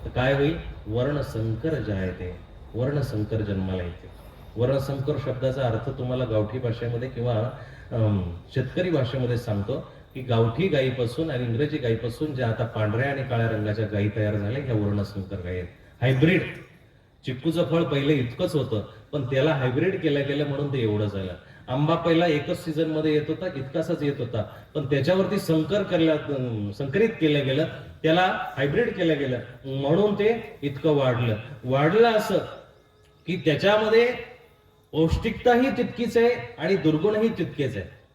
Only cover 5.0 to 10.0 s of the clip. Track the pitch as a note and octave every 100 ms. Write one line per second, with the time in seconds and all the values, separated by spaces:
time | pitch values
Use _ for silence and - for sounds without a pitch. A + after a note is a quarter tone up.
5 | - C#3+ - A#2 C3 C3 B2 A2+ C3+ C3
6 | B2 B2+ A#2+ G#2+ G#2+ B2 A#2+ A2+ A#2+ A#2
7 | B2 A#2 A#2+ A2 A2 - - - - A#2
8 | G#2+ G2 E2+ F2 - C3 - E3 F3+ D#3
9 | B2 B2+ B2 A2+ A2 G2+ G2+ D3 - -